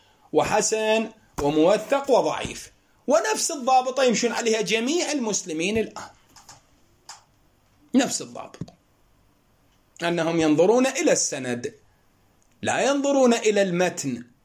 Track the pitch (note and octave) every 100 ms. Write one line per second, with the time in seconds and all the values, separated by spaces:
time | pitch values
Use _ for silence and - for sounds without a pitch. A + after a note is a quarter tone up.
0 | _ _ _ D3+ D3 G#3 G#3 A3 A3 A3
1 | A3 - _ - C#3+ D3+ E3 - - C#4
2 | C4+ A3 D3+ A2+ A2+ A2 - _ _ _
3 | - D4+ G#4+ G#4+ - D#4 A#3+ C4 B3+ B3+
4 | B3+ G#3 A#3+ - A#3 A3 F3+ A3 A#3+ E4+
5 | C#4+ D4 A3 F#3+ F3 D#3 F3+ A3 G#3 -
6 | - _ _ - - - _ _ _ _
7 | - - _ _ _ _ _ _ _ B3+
8 | B3+ - A#2+ A#2 - - - - _ _
9 | _ _ _ _ _ _ _ _ _ -
10 | E3+ E3+ D#3+ E3 D#3+ D3+ F#3 B3 C4 C4+
11 | D4+ F3 - C#3+ B2+ A#2+ A#2+ - _ _
12 | _ _ _ _ _ - G#2+ C3 A#3 C#4+
13 | C#4 C4+ B3+ A#3 A3 G3+ F#3+ F3 F3+ F3+
14 | C#3 A#2+ - _